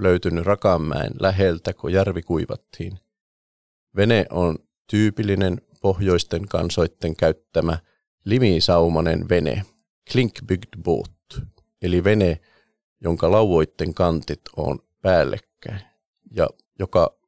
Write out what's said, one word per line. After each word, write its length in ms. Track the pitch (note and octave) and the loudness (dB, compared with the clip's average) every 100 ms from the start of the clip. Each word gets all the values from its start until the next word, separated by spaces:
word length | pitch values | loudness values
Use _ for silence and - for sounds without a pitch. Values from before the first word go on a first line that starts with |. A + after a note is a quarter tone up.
löytynyt 460 | F#2+ F2+ F2+ E2+ F2 | 0 2 0 -2 0
Rakanmäen 680 | G2+ G2+ E2+ D#2 - - - | 0 2 0 -2 -4 -6 -2
läheltä, 540 | F#2+ F#2 F#2+ E2+ - | -2 2 0 0 -6
kun 180 | - - | -8 -2
järvi 300 | F#2 G2 F2 | 0 0 -2
kuivattiin. 760 | - E2 - - _ - E2+ F#2+ _ _ _ _ _ _ _ _ _ G2 | -4 -4 -4 -10 _ -14 -12 -14 _ _ _ _ _ _ _ _ _ 0
Vene 300 | G#2+ A2+ - | 4 4 2
on 280 | F2 F2 D#2 _ _ - | 0 0 -2 _ _ -4
tyypillinen 720 | G#2 G#2+ G#2 G#2 F#2+ F#2+ - - _ | 0 2 0 0 0 0 -2 -8 _
pohjoisten 680 | G2+ F2+ G2 F2 - F2 D#2+ | -2 0 2 0 0 -6 -4
kansoitten 680 | F2 E2+ - E2 - E2 D#2+ | -4 -2 0 -2 -2 -6 0
käyttämä 640 | E2 - _ E2+ D#2+ E2 - _ _ _ | 0 -2 _ -2 -2 -4 -8 _ _ _
limisaumanen 1040 | F#2 B2 A#2 E2 - F2 E2+ D#2+ E2 E2+ F2 | -4 0 2 2 2 4 4 2 0 -2 0
vene, 340 | F2 D#2+ - G2 _ _ _ - | 0 0 -4 -8 _ _ _ -4
klinkbygd 560 | B2+ A#2 - - F#2 - - | -2 -2 -4 -4 -4 -6 -8
båt, 600 | F2 B1+ - - _ - - - _ _ | -2 -2 -4 -16 _ -14 -14 -16 _ _
eli 220 | F2+ F2 | -2 0
vene, 360 | F#2+ G#2+ F2+ D#2 - _ _ _ _ _ | 2 4 2 0 -8 _ _ _ _ _
jonka 300 | E2+ E2 E2 | -4 0 2
lauoitten 640 | G#2 G#2+ E2 D#2 - E2+ | 4 4 2 0 -2 -6
kantit 460 | - F2 E2 - D2 - - | 0 0 0 -4 -10 -10 -8
on 220 | D#2 C#2 - _ | -6 -6 -10 _
päällekkäin 760 | F#2+ F2 C#2 - - _ - G2+ - _ _ _ _ | 2 2 2 -2 -10 _ -14 -14 -14 _ _ _ _
ja 180 | A2 D#2+ - _ - | -4 -4 -4 _ -10
joka 380 | F#2+ F2+ E2 - | -2 0 0 -2